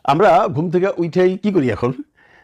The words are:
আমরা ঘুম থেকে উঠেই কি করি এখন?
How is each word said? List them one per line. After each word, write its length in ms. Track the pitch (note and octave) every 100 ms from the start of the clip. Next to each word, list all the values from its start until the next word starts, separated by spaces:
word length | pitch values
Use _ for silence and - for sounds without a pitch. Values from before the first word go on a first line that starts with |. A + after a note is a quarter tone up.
আমরা 440 | - D3+ G3+ E3+ A3
ঘুম 220 | B2 F3
থেকে 160 | F3 G3 E3+
উঠেই 420 | E3+ F3+ F#3 F#3
কি 140 | G#3
করি 180 | F#3+ B2
এখন? 220 | G2+ B2 B3+ - _ _ _